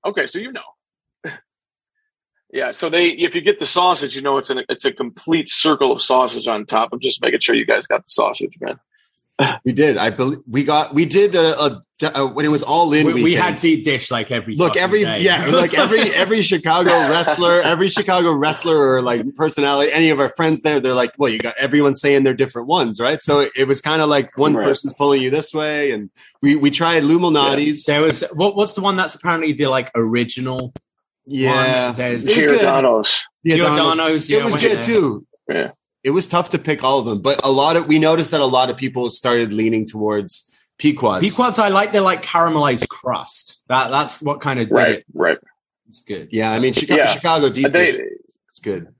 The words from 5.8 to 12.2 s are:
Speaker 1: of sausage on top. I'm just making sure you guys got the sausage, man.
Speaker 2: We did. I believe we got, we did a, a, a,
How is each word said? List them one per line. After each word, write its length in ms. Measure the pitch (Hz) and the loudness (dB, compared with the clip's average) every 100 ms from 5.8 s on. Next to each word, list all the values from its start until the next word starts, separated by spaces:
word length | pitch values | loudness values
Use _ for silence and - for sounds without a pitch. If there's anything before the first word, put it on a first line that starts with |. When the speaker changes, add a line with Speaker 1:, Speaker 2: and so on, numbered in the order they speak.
| 135 | 2
Speaker 1:
of 100 | 123 | 0
sausage 460 | - 127 123 117 117 | 2 2 2 -2 -4
on 180 | 107 104 | -6 -2
top. 240 | 110 113 | -2 -2
I'm 80 | 120 | -4
just 200 | 131 - | -6 -2
making 200 | - - | -2 -2
sure 120 | - 117 | 0 0
you 100 | 113 | 0
guys 180 | 113 - | -2 0
got 140 | - | -4
the 80 | - | -2
sausage, 460 | - 107 - - - | -2 -2 -2 -8 -10
man. 180 | - - _ _ _ _ _ - 139 123 | -12 -12 _ _ _ _ _ -2 -2 -2
Speaker 2:
We 80 | 127 | -4
did. 240 | 123 151 107 | 2 2 2
I 120 | 110 | -2
believe 280 | 101 131 147 123 | -2 -4 -4 -6
we 140 | 120 | -4
got, 320 | 143 151 151 | 0 0 0
we 120 | 143 160 | 0 2
did 280 | 175 202 | 2 2
a, 240 | 175 160 143 | 2 2 2
a, 240 | 147 104 _ _ 151 | -2 -2 _ _ -4
a, 120 | 139 | -2